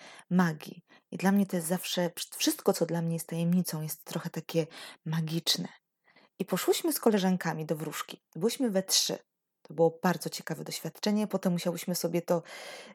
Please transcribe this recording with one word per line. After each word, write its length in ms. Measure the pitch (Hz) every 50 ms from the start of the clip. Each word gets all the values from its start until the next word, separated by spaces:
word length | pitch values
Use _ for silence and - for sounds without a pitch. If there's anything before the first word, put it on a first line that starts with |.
| - - - - - -
magii. 540 | 175 185 180 170 156 151 - - - 170 - _ - - _ -
I 60 | - 160
dla 140 | 170 190
mnie 140 | 196 202 196
to 100 | 190 -
jest 120 | 180 160 156
zawsze, 440 | 185 180 - - - - 175 165 - - - - - -
wszystko, 360 | - 302 311 - - - 190
co 120 | - 175
dla 160 | 165 165 170
mnie 120 | 165 165 165
jest 140 | 165 - -
tajemnicą, 540 | 165 165 170 170 175 180 175 - - 156
jest 240 | 156 156 - - -
trochę 240 | - - 170 - 165
takie 380 | - 170 156 - - 165 156 160 - - - - - - -
magiczne. 640 | 160 160 165 160 156 160 165 - - - - 175 - - - _ _ _ _ _ _ _ _ _ _ _ -
I 60 | 196
poszłyśmy 480 | - 294 269 - - 392 - - 330 277
z 60 | -
koleżankami 640 | - 233 208 202 180 190 185 180 - 170 156 156 160
do 100 | 156 165
wróżki. 460 | 151 156 151 151 - - - - - _ _ -
Byłyśmy 340 | 156 165 233 - - 269 233
we 140 | 190 190 185
trzy. 340 | - - - - - - - - _ _ _ _ _ _ _
To 120 | _ - 156
było 260 | 151 165 165 160 - -
bardzo 260 | 185 170 165 - 160
ciekawe 340 | - - - - 170 147 160
doświadczenie. 640 | - - - - 160 - - - 208 208 214 214 208
Potem 260 | - 190 - 190 175
musiałyśmy 420 | 170 - 180 170 170 - - 175
sobie 260 | - - 170 170 175
to, 220 | 165 - 175 165 - - - - - - - - - - -